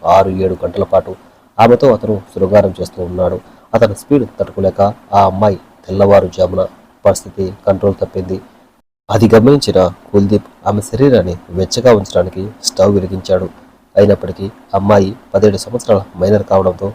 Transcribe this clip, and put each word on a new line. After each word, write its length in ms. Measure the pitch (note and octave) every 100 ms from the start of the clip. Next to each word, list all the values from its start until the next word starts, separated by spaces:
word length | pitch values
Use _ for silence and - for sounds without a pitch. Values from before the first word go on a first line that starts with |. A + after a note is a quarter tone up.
| D#2+ F#2
ఆరు 160 | G2 F#2
ఏడు 140 | F#2 F2+
గంటల 220 | F2 G2 F#2+
పాటు 220 | F#2+ - F#2+ _ _ _ -
ఆమెతో 300 | A#2 A#2+ C#3 G#2+
అతను 200 | - G#2 -
శృంగారం 380 | - F#2+ G#2 G2 F2+
చేస్తూ 200 | E2+ - F2
ఉన్నాడు. 280 | F2+ F2+ F#2 - _ _ -
అతని 200 | A2 G2
స్పీడ్ 240 | - C#3+ A2+ -
తట్టుకోలేక 420 | - - F#2+ F#2 G2+ G#2+ _ G2+
ఆ 40 | G2
అమ్మాయి 280 | F#2+ G#2+ F#2+ - _ -
తెల్లవారుజామున 760 | F#2+ G2+ G2+ F2+ - F2+ F#2 F#2 - _ _ G2+
పరిస్థితి 400 | F#2+ G2+ - F#2+ G2+ -
కంట్రోల్ 280 | G2 G2+ F#2+
తప్పింది. 360 | G2 G2 F2+ F#2 - _ _ _ _ _ -
అది 180 | F#2+ G#2+
గమనించిన 460 | A2 A#2+ C#3+ - F#2 F2+ F2 -
కుల్దీప్ 340 | G2+ G2+ G#2 - _ -
ఆమె 140 | G#2 -
శరీరాన్ని 440 | A2+ C#3 A#2+ F2+ F2 - F2+
వెచ్చగా 340 | F#2+ - B2 G#2+
ఉంచడానికి 440 | F#2+ F#2 F2+ F#2+ G2+ - -
స్టవ్ 260 | - G2 G2+
వెలిగించాడు. 500 | F2+ F#2+ F#2 F#2 F2+ - _ _ _ -
అయినప్పటికీ 500 | G2+ G2 F#2 F#2 G2 - _ G2
అమ్మాయి 320 | G2 G2+ F#2+ G#2+ _
పదిహేడు 260 | G2 G#2+ G2 -
సంవత్సరాల 340 | A#2+ - G2+ F#2+ F2
మైనర్ 240 | F#2 G#2+ G2+
కావడంతో 360 | G2 F#2 F2+ G2